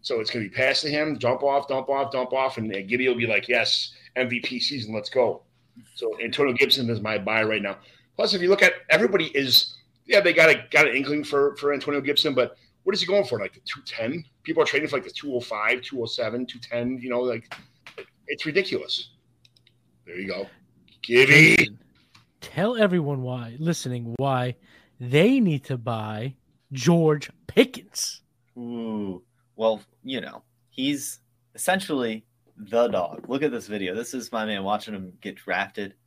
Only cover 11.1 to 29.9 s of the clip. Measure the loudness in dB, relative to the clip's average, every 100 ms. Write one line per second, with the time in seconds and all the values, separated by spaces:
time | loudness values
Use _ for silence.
11.1 | -2 0 2 2 0 -2 -2 -2 -4 0
12.1 | 0 2 2 0 -2 _ _ -2 -2 2
13.1 | 2 2 -2 -6 -10 -14 -12 -12 -8 -6
14.1 | -6 -10 _ -6 0 2 2 -2 -6 -6
15.1 | -12 -6 -6 -6 -4 -2 -2 -4 -8 -6
16.1 | -4 -4 -4 -8 -12 -8 -4 -4 -6 -4
17.1 | -2 -2 -4 -10 -20 -20 _ -20 -20 -20
18.1 | _ -12 -8 -2 -2 0 -4 -4 -8 -8
19.1 | _ _ _ _ _ _ _ _ _ -18
20.1 | -12 -8 -8 -10 _ _ _ _ _ 2
21.1 | 6 10 10 10 8 2 -2 _ _ _
22.1 | _ _ _ -12 -4 -2 2 2 2 0
23.1 | -4 -4 -8 -10 -6 -2 -2 -4 -6 -6
24.1 | -2 0 0 0 -6 _ -20 _ _ 2
25.1 | 4 6 6 4 0 -2 -6 -4 -4 -6
26.1 | -6 -8 -10 _ _ _ -2 2 4 4
27.1 | 2 -2 -18 -2 4 4 2 -14 -10 -10
28.1 | -10 _ _ _ -14 -10 -8 -6 -6 -6
29.1 | -8 _ _ _ -2 0 0 -8